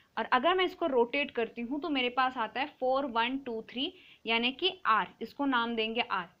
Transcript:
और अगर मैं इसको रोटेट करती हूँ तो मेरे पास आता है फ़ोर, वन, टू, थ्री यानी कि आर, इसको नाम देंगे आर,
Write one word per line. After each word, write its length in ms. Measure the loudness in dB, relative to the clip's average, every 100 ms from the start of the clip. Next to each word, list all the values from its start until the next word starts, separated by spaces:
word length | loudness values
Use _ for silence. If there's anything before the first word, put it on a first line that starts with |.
| _ -6
और 80 | 2
अगर 260 | 4 4 4
मैं 100 | 2
इसको 200 | 0 2
रोटेट 440 | 4 4 2 -2
करती 300 | -2 -4 -4
हूँ 180 | -6 -4
तो 80 | -2
मेरे 200 | 0 0
पास 280 | 0 0 0
आता 220 | -4 -4
है 80 | -6 -2
फ़ोर, 260 | 0 0 0
वन, 300 | 0 0 -2
टू, 240 | -6 -8
थ्री 300 | -8 -6 -6 -8 -20 -12 -2
यानी 260 | 0 0
कि 180 | 0 -2 -2 0
आर, 220 | 2 0 -8
इसको 240 | -12 -4 0
नाम 300 | 0 0 -2
देंगे 260 | -2 -2
आर, 260 | -2 -4 -6 -10